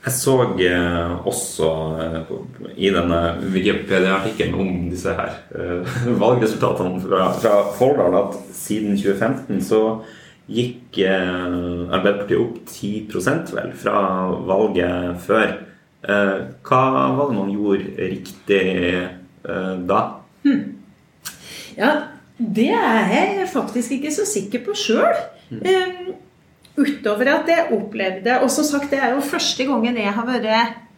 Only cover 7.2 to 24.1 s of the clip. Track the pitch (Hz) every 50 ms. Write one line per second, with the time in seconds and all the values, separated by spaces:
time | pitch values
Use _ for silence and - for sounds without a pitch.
7.2 | 95 95 95 - 113 113 101 101 101 - - - 123 135 147 - 92 87 92 95
8.2 | 101 - - - - - - - - - 104 107 107 104 101 98 95 98 98 98
9.2 | 110 117 135 - - - 107 92 90 - 110 110 110 110 110 110 - - - -
10.2 | - - - _ _ - 104 117 123 123 123 - - - - - 98 95 95 95
11.2 | 90 90 90 90 90 87 90 87 87 87 87 87 85 - - 95 - 104 - -
12.2 | - - 87 - - - - - - - - - - 98 104 107 104 - - 104
13.2 | - 127 143 165 - - - - - - - - - 110 101 101 98 95 92 92
14.2 | 92 92 87 82 87 90 95 98 110 104 95 87 87 87 87 90 90 87 87 87
15.2 | - - 101 110 107 92 - - - - - - _ _ _ _ - - 101 101
16.2 | 101 98 95 95 - - - - - - 135 127 135 131 131 131 135 131 131 131
17.2 | 143 139 120 101 98 98 101 104 104 101 98 98 92 - - - 92 92 98 98
18.2 | 92 - - - - - 101 95 92 92 95 90 87 90 90 90 90 92 - -
19.2 | - - - - _ - 92 92 92 95 95 92 90 90 98 110 - - - -
20.2 | - _ _ _ _ 285 262 - - - - - - - - _ _ _ _ _
21.2 | _ - - - - - - - - - - - 202 269 302 294 - - - -
22.2 | - _ - - 240 196 - 214 233 311 440 466 403 262 226 220 190 180 - 294
23.2 | 370 403 403 392 370 359 - 262 185 - - 247 233 - 285 262 285 302